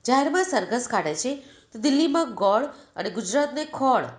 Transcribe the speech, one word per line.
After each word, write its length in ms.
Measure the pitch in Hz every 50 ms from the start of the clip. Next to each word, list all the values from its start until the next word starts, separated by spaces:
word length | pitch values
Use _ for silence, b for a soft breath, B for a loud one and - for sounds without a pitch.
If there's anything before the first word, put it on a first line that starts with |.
| _
જાહેરમાં 380 | 233 254 269 285 320 294 370 381
સરઘસ 440 | 370 285 220 185 175 220 247 247
કાઢે 260 | - 233 196 165 156 151
છે, 220 | - - 254 285 277 B B B B B B -
તો 60 | 226
દિલ્હીમાં 540 | 214 294 269 285 320 311 277 330 330 254 214
ગોળ 300 | 180 202 196 202 226 277 285 B B B B B
અને 140 | - 180 -
ગુજરાતને 560 | - 226 202 180 214 285 294 - 254 294 311
ખોળ. 380 | 302 - - 269 269 254 202 135 120 -